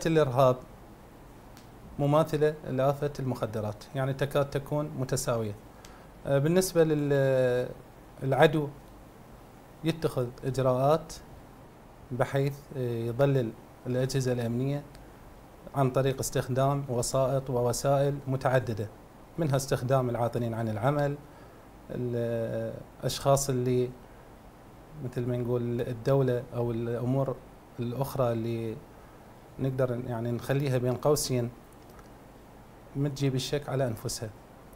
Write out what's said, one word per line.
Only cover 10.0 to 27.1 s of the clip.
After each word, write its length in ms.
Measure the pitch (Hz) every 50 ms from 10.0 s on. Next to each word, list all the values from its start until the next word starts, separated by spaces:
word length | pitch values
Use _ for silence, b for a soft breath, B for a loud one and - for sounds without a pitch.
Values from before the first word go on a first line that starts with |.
| - 139 - 135 123 117 - - -
إجراءات 680 | 135 123 131 131 131 127 127 135 143 156 165 - - - - - - - - - - - - - - - - - - - - - -
بحيث، 460 | 131 120 123 - - 139 139 143 139 - - - 143
آه، 20 | 135
يضلل 720 | 127 120 117 117 117 117 113 123 143 143 135 131 117 113 - - - - - - -
الأجهزة 460 | 131 123 127 131 131 - 135 123 127 123
الأمنية 500 | 120 117 113 117 123 131 139 143 143 147 - - - - - - - - - - - - - - - - - -
عن 140 | 139 135 127
طريق 300 | 127 139 131 139 127 -
استخدام 640 | 110 - - 135 - - 123 131 135 139 143 143 139 131
وسائط 600 | 120 120 120 - - 135 135 127 139 135 135 -
ووسائل 640 | 127 120 123 123 117 - - 139 143 139 143 143 143 139 -
متعددة، 600 | 135 131 131 - 127 127 131 107 117 107 110 104 - - - - - - - - - -
منها 180 | 160 165 139 139
استخدام 540 | 135 135 - 143 127 131 120 135 131 127 123
العاطلين 440 | 117 113 120 117 - 117 120 113 113
عن 160 | 113 117 110
العمل، 460 | 107 110 120 139 147 147 143 143 143 143 - b b b b b b b b b b - - -
الأشخاص 1600 | - 127 123 120 120 117 117 117 117 113 113 117 120 113 113 113 120 - - - - - - 127 - - - 143 139 135 - -
اللي 400 | 131 123 123 127 127 123 123 127 127 - - - - - - - - - - - - - - - - - - - 151 151 135
مثل 240 | 120 - 135 120 123
ما 80 | 123
نقول 440 | 123 120 120 123 120 120 120 120 120
الدولة 640 | 120 127 120 113 113 135 139 139 131 127 123 120 120 - 117
أو 160 | 120 120 120
الأمور 640 | 117 117 120 117 117 113 123 123